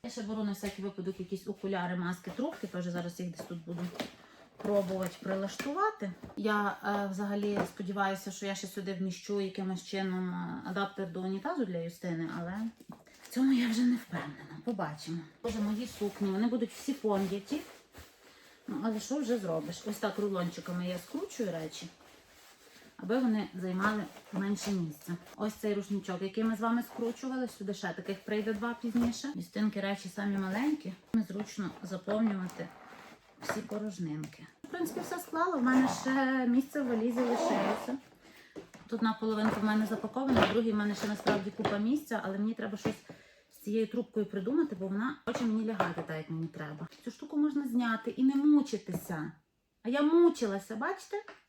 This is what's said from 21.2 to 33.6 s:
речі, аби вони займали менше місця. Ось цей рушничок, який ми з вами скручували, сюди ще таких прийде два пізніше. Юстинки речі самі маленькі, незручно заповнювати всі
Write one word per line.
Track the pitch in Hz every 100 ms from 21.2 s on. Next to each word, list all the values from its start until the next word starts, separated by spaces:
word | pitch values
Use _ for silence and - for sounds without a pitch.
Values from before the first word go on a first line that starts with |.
| 392 - 208
речі, | 165 156 - 170 - - - - - - - - - - -
аби | 185 247
вони | 247 214 196
займали | 180 185 185 202 214 170 - -
менше | 190 196 202 202
місця. | 196 165 151 - 170 - -
Ось | 208
цей | - 214
рушничок, | 202 202 202 196 180
який | 196 208
ми | 226 214
з |
вами | 233 233
скручували, | 254 - 233 233 262 262 247
сюди | - 196
ще | 202 185
таких | 170 180 196
прийде | - 208 214
два | 208 233 233
пізніше. | 240 240 240 233 277
Юстинки | 285 175 208 214 202
речі | 196 196 190
самі | 196 202 196
маленькі, | 190 202 285 302 190 185 -
незручно | 226 196 196 214 - 185 -
заповнювати | 180 180 - 214 226 196 180 - 170 - - - - - _ -
всі | - 214